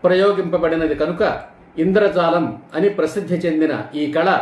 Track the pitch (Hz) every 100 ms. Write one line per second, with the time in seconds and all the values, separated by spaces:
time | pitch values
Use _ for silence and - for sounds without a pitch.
0 | 180 180 202 196 170 170 160 165 160 147
1 | 156 175 202 107 - - - - 170 196
2 | 202 175 165 170 135 - - 151 202 -
3 | 156 202 175 175 175 156 156 117 107 147
4 | 147 156 185 175